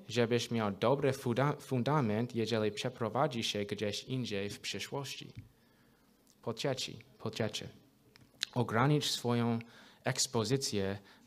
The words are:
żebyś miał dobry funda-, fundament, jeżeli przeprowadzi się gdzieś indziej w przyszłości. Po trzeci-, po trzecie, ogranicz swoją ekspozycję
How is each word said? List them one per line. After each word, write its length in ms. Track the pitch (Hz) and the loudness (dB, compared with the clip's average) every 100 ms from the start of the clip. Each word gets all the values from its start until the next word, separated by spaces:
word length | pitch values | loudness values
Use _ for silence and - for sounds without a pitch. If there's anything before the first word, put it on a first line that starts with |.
| - | -2
żebyś 420 | 117 113 120 117 | 2 4 4 2
miał 220 | 117 107 | 0 0
dobry 400 | 98 113 139 143 | 2 4 4 4
funda-, 440 | 127 123 117 143 147 | 2 0 2 2 0
fundament, 760 | - 127 120 151 113 107 120 | -2 0 2 2 4 2 0
jeżeli 360 | 113 110 117 107 | 0 0 2 2
przeprowadzi 760 | 104 127 - 113 113 151 120 | 0 -4 -2 -2 2 0 0
się 200 | 107 104 | -2 -2
gdzieś 400 | 101 104 107 - | -2 -2 -2 -4
indziej 460 | - 131 107 101 101 | -6 -6 -4 -4 -4
w 100 | - | -6
przyszłości. 720 | - 98 - 135 135 - - - - _ _ _ _ _ _ _ _ _ | -8 -8 -6 -6 -8 -10 -12 -16 -18 _ _ _ _ _ _ _ _ _
Po 120 | 120 | -8
trzeci-, 440 | 113 147 127 - - - - | -4 -2 -2 -4 -8 -18 -10
po 120 | 110 | -6
trzecie, 380 | - 110 - - - - _ - - - - - | -2 -2 -2 -10 -16 -20 _ -20 -20 -16 -10 -4
ogranicz 560 | 123 104 110 139 151 - | -2 0 4 4 4 2
swoją 480 | - 120 120 117 117 - - - - | -2 0 2 2 0 -4 -18 -20 -6
ekspozycję 920 | 123 - - 117 104 135 - 104 95 101 - - | -4 0 0 0 2 0 0 -2 -2 -4 -10 -18